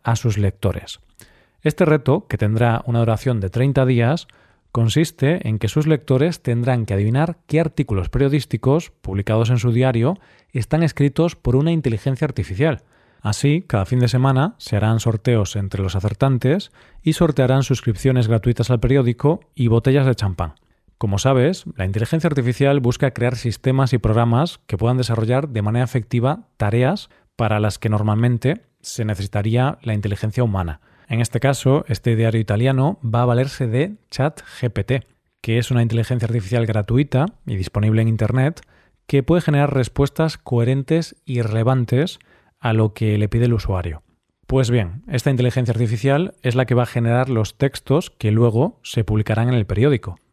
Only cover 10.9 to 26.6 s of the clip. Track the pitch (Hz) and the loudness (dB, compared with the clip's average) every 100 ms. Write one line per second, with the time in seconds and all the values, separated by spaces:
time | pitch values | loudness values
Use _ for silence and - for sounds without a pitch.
10.9 | - 143 - 170 - - 127 160 165 139 | 2 0 2 -2 -2 0 2 2 0 0
11.9 | 110 139 131 151 - 92 95 156 127 - | -2 -2 -2 -4 -4 -6 -2 -2 -2 -10
12.9 | _ _ _ 110 104 143 160 - 104 95 | _ _ _ -4 0 0 0 0 -2 0
13.9 | 127 120 127 135 131 160 - - 104 107 | 0 2 2 2 2 0 -4 -4 0 2
14.9 | 113 120 110 - 113 95 107 98 98 95 | 2 0 0 0 0 0 -4 -6 -4 -2
15.9 | 92 101 - 139 123 127 175 - _ _ | -2 -4 0 0 2 0 0 -4 _ _
16.9 | - 160 151 170 143 127 135 131 127 - | -6 -4 2 2 2 2 2 2 0 0
17.9 | 104 135 127 110 113 120 117 117 123 139 | 0 0 2 2 2 0 0 0 0 2
18.9 | 139 123 117 143 175 - - 117 113 135 | 2 2 0 0 0 -6 -2 2 2 4
19.9 | 139 131 120 101 87 82 - _ _ _ | 2 2 2 -2 -2 -8 -8 _ _ _
20.9 | _ 110 98 131 131 139 185 - - 95 | _ -2 0 2 2 2 0 -10 -6 -4
21.9 | 101 113 160 165 139 120 117 139 143 120 | -2 -2 0 0 0 -2 0 2 2 0
22.9 | - 135 - 123 123 120 - 135 135 131 | 0 -2 0 -4 -2 -6 -2 0 0 2
23.9 | 120 107 110 117 117 170 - - 95 113 | 0 2 2 2 2 0 -6 -8 -2 0
24.9 | 127 120 113 110 127 147 113 104 117 123 | 0 0 -2 0 0 -2 -2 -2 0 0
25.9 | 127 104 120 127 185 - _ | -2 -2 -2 0 -2 -10 _